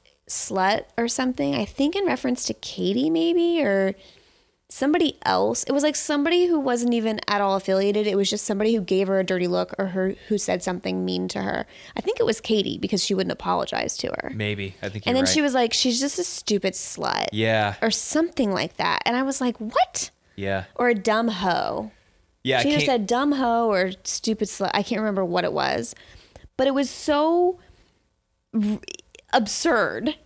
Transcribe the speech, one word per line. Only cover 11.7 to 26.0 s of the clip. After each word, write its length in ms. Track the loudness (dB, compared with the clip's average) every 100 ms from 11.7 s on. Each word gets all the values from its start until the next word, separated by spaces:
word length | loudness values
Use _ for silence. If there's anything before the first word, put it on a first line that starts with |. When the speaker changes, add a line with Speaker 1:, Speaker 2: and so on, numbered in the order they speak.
| -14 -12 -6
Speaker 1:
I 60 |
think 180 | -4 0
it 60 | 0
was 160 | 0
Katie 380 | 0 0 0 -4
because 260 | -2 -2 0
she 80 |
wouldn't 180 | -2 -2
apologize 640 | -4 -2 -2 -2 -4 -4 -4
to 100 | -6
her. 240 | -6 -8
Speaker 2:
Maybe. 420 | -6 -4 -4 -8 -8
I 80 | -10
think 160 | -6 -2
Speaker 1:
And 100 | 0
Speaker 2:
you're 100 | 2
Speaker 1:
then 60 |
she 80 | 2
Speaker 2:
right. 40 | 2
Speaker 1:
was 80 |
like, 180 | 2 0
"She's 260 | 0 0 0
just 180 | 0 0
a 60 |
stupid 500 | 0 0 0 -2 0
slut." 540 | 0 0 -2 -2 -2 -2
Speaker 2:
Yeah. 440 | 0 2 2 0 0
Speaker 1:
Or 80 | 0
something 600 | 0 0 0 0 0 0
like 260 | 0 -4 -4
that. 260 | -2 0 0
And 100 | 0
I 60 |
was 180 | -2 0
like, 160 | -2 -2
"What?" 500 | -2 0 0 -2 -8 -12 _ -8
Speaker 2:
Yeah. 280 | -2 -2 -4 -2
Speaker 1:
Or 140 | 0
a 60 | 2
dumb 320 | 2 2 0
hoe. 640 | 0 0 2 0 -4 -8 -14 _ _ _ _
Speaker 2:
Yeah, 140 | 0 2
I 40 |
Speaker 1:
She 60 | 2
either 80 | 2
Speaker 2:
can't 100 | 2
Speaker 1:
said 180 | 0 0
dumb 260 | 0 2
hoe 360 | 2 2 2 2
or 200 | 2 0 -2
stupid 440 | -4 -2 -2 -2 -2
slut. 240 | -2 0
I 80 | -2
can't 180 | -2 -2
remember 240 | 0 0
what 200 | 0 0 0
it 80 |
was. 400 | 0 0 0 -4 -6